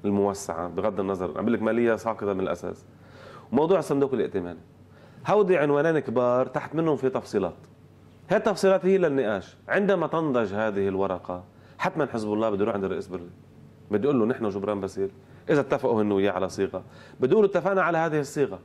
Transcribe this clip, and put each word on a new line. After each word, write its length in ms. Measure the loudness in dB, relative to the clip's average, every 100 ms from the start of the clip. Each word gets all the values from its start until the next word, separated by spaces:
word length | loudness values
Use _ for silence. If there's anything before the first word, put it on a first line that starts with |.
الموسعة، 600 | 0 2 0 -2 -6 -6 -6
بغض 320 | -2 -2 -2
النظر، 260 | -4 -2 -4 -2
عم 40 |
بقول 120 | 0
لك 80 | 0
مالية 340 | 0 2 2
ساقطة 380 | 0 -2 -4 -4
من 60 | -2
الأساس، 460 | -2 -4 -8 -12 -20 -20 -20 -20 -20 -20 -2
وموضوع 280 | 2 4 2
الصندوق 340 | 2 0 0
الائتماني. 460 | 0 -2 -4 -6 -12 -20 -20 -20 -20 -20 -10 0
هودي 300 | 2 4 4
عنوانين 420 | 4 4 2 0
كبار، 460 | 0 0 2 2
تحت 300 | 0 -4 -4
منهم 200 | -2 0
في 140 | 0 0
تفصيلات. 440 | -2 -2 -2 -2 -6 -20 -20 -20 -20 -20 -20 -2
هاي 80 | 0
التفصيلات 480 | 2 2 4 4
هي 120 | 4 4
للنقاش. 580 | 4 2 0 -2 -6 -20 -4
عندما 400 | 0 2 2 2
تنضج 460 | 0 0 0 0
هذه 340 | 0 0 0 0
الورقة، 560 | 0 -2 -2 -6 -10 -12 -20 -20 -6
حتما 300 | -4 -2 -4
حزب 200 | -2 -2
الله 160 | 0 0
بده 140 | 0
يروح 120 | 0
عند 80 | 0
الرئيس 240 | -4 -6 -8
بري، 220 | -12 -12 -20 -20 -20 -20 -20 -4
بده 120 | 0
يقول 160 | 2 2
له: 60 |
"نحن 200 | 2 0
وجبران 360 | -4 -2 -4 -4
باسيل 280 | -4 -4 -6 -6 -20 -14 0
إذا 100 | 0
اتفقوا 420 | 2 -2 0 2
هن 100 | 2
وياه 200 | 2 2
على 180 | 0 -4
صيغة، 340 | -2 -4 -4 -12 -20 -20 -4
بده 120 | 2
يقولوا: 180 | 4 4
'اتفقنا 320 | 2 0 2
على 160 | 2 2
هذه 220 | 0 -2
الصيغة'". 400 | -4 -2 -2 -2